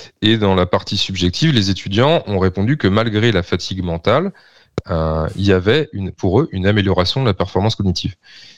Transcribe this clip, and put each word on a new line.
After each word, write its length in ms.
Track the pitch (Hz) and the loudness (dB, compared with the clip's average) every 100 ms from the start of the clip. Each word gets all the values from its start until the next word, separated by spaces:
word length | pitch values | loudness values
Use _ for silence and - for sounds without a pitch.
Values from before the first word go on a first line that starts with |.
| - _ | -20 _
Et 160 | 107 113 | 0 2
dans 160 | 104 | 2
la 100 | 92 | 2
partie 320 | 90 98 - 101 | 2 0 -2 -4
subjective, 560 | - 95 90 - 160 | -4 -2 -2 0 2
les 160 | 131 95 | 2 0
étudiants 540 | 95 - 98 135 165 - | -2 -2 0 2 2 0
ont 120 | 101 | 0
répondu 400 | 92 92 104 151 | 0 0 -2 0
que 100 | 98 | 2
malgré 440 | 101 117 107 117 | 2 0 2 2
la 100 | 98 | 0
fatigue 420 | 85 87 - 95 | 0 -4 -4 -6
mentale, 480 | 90 82 - 123 190 - _ _ _ - - | -4 -2 0 0 0 -8 _ _ _ -14 -6
euh, 380 | 85 80 80 80 - | -2 -2 -2 -4 -2
il 80 | |
y 80 | 98 | 2
avait 360 | 92 90 139 151 | 2 4 0 0
une, 180 | 101 95 | -6 -10
pour 300 | - 92 98 | -4 0 0
eux 80 | 156 | 0
une 160 | 95 92 | -2 0
amélioration 540 | 107 95 90 - - | 2 2 2 0 0
de 60 | 131 | 0
la 80 | |
performance 420 | 92 98 92 104 - | 0 -2 0 0 0
cognitive. 380 | 98 85 - - _ - - | -2 -2 -4 -8 _ -20 -20